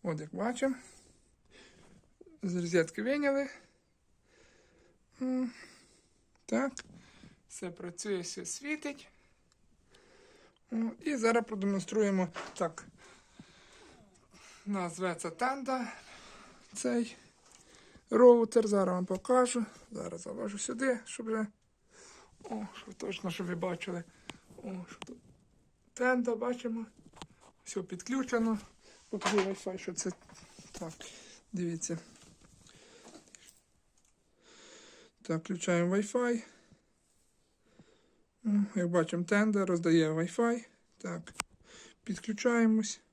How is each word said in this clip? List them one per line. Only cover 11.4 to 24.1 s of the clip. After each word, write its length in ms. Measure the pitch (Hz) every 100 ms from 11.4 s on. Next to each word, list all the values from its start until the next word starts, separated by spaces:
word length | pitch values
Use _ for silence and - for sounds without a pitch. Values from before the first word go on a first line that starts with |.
продемонструємо. 840 | 226 214 196 196 165 208 208 196 180 - -
Так. 300 | - 170 160 - - - - _ - - - - - - - - _ _ - - - 202
Назветься 640 | 196 175 165 185 170 170
Тенда 640 | 165 247 277 262 262 240 - - - - - - - -
цей 420 | 202 254 240 226 - - _ - - - - - - _
роутер. 580 | 220 247 240 226 233 214
Зараз 260 | 202 185
вам 120 | 180 185
покажу. 580 | 185 - 254 247 247 214 - -
Зараз 320 | 220 175 175
заложу 360 | 180 226 220 202
сюди, 420 | - 240 269 240
щоб 220 | - - 220
вже... 200 | 220 214 _ _ _ _ - - - - -
о, 240 | - 220 208 -
щоб 180 | -
точно, 360 | 196 - 185 185
щоб 160 | 165 180
ви 80 |
бачили. 500 | 170 185 175 - 175 175